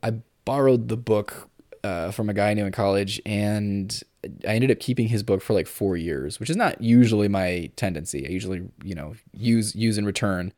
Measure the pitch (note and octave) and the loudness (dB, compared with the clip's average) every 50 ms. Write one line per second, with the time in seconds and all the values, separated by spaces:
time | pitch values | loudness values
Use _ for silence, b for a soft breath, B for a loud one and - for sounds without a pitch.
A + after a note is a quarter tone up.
0 | - A2+ A2+ A2+ - _ _ _ _ - C3 C#3+ C#3 C3+ C3 A#2+ A2+ A#2 A2 A#2 | -2 -4 -4 -6 -8 _ _ _ _ -2 0 4 6 6 6 6 2 -2 -4 -4
1 | A#2 - A2 G#2+ G#2 - - - - _ _ _ - _ - - - G#2 F#2 E2+ | 0 2 2 2 2 -2 -10 -14 -18 _ _ _ -20 _ -16 -6 -4 -4 -2 -2
2 | E2 F2+ A2 - A2 G#2 G2+ G#2 G2+ G#2 G#2 G#2+ G#2 G2 F#2+ - G#2 G2 G2 G2+ | -4 -4 -4 -4 -2 -2 0 2 2 2 2 2 0 -2 -2 0 2 2 2 2
3 | G2+ G2 G#2+ - - G#2+ G#2+ G2+ G#2 G#2 G#2+ G#2 G#2 G2+ G2 G2+ F#2+ F#2+ - - | 0 -2 -4 -6 -6 -4 -2 0 0 0 0 0 -2 -2 -2 -2 -4 -6 -8 -10
4 | - _ _ _ - - - - - F#2 A2 A2 B2+ C3 B2 - - - B2 - | -12 _ _ _ -14 -14 -14 -10 -4 -2 0 2 4 2 2 0 0 -4 -2 0
5 | A#2 A2 A#2 G#2+ G2+ A2+ G2 F#2+ - - A2+ F#2+ D2+ - - - G#2+ G2 F#2 F2 | 0 0 0 -2 0 0 0 0 0 0 0 0 0 -2 -6 -4 -2 -2 0 -2
6 | E2 E2+ D#2 C2+ C2 D2+ - - A2 B2 D#3+ G#3 A#3 D#3 - - A#2 A#2 A#2 B2 | -2 -4 -4 -4 -4 -6 -8 -8 -6 -4 -2 0 0 0 0 0 2 6 8 8
7 | B2 A2+ A2 G#2 G#2 G2+ G2+ G2 F#2 F2+ F2+ F2+ E2+ - - - - G2 F2 D2+ | 8 8 6 4 4 2 2 2 0 0 0 -2 -4 -8 -6 -4 -4 -4 -4 -4
8 | E2 - - C#2 C2+ C#2 F2+ F#2 G#2 F#2 F#2+ E2+ F#2 - _ - - F#2+ G2 D#2 | -8 -6 -8 -8 -6 -4 -4 -4 -4 -4 -6 -6 -8 -12 _ -14 -12 -10 -10 -8
9 | C#2+ D#2 G#2+ A2+ _ _ - - G#2+ A#2 A#2 A2+ G#2+ G#2+ - G#2+ A2+ A2+ G#2+ G#2 | -10 -12 -14 -16 _ _ -14 -4 0 2 4 4 2 0 -2 0 0 0 2 2
10 | G#2 G2+ G2 - - G#2 F#2+ F2+ F2+ F#2 - | 0 -2 -2 0 0 0 0 0 -2 -6 -8